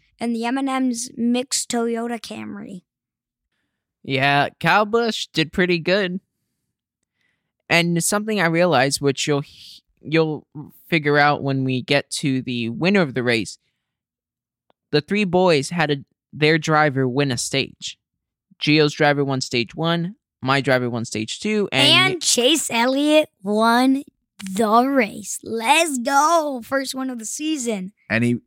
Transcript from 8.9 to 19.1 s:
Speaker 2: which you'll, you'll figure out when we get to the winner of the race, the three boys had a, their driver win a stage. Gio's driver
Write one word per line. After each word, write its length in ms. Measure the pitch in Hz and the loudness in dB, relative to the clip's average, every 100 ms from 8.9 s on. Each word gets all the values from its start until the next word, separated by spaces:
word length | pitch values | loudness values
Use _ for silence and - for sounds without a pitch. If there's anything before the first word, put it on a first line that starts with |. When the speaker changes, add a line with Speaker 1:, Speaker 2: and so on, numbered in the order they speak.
| 143 | 2
Speaker 2:
which 260 | 139 131 - | -2 -2 -2
you'll, 160 | 143 147 - - - _ _ | -2 -4 -16 -20 -20 _ _
you'll 460 | - 160 160 143 - 156 139 _ - | -2 0 0 -4 -12 -18 -18 _ -4
figure 300 | 165 147 147 | -2 2 4
out 260 | 147 147 | 4 2
when 200 | 139 135 | -2 -2
we 180 | 131 127 | -2 -2
get 280 | - 143 - | 0 -2 -2
to 300 | - 147 131 | -6 -2 -2
the 280 | 120 120 117 | -4 -6 -6
winner 320 | 117 165 202 | -2 2 2
of 120 | 151 123 | 2 0
the 80 | |
race, 340 | 120 117 92 - _ _ _ _ _ _ _ _ _ _ _ _ - | 0 0 -2 -10 _ _ _ _ _ _ _ _ _ _ _ _ -4
the 100 | 147 | -4
three 240 | - 202 196 | 0 -2 0
boys 460 | 180 185 151 - | 2 4 2 0
had 200 | 175 151 | -2 0
a, 60 | 143 - _ _ | 0 -6 _ _
their 260 | - 151 165 | 0 2 2
driver 500 | 156 151 151 131 131 | 2 2 2 2 0
win 240 | 127 143 | 0 -2
a 60 | 120 | -2
stage. 600 | - 135 117 - - - _ _ _ _ _ - | -4 -4 -4 -8 -14 -14 _ _ _ _ _ -6
Gio's 340 | - 151 147 | 2 4 4
driver 300 | - 147 | 2 2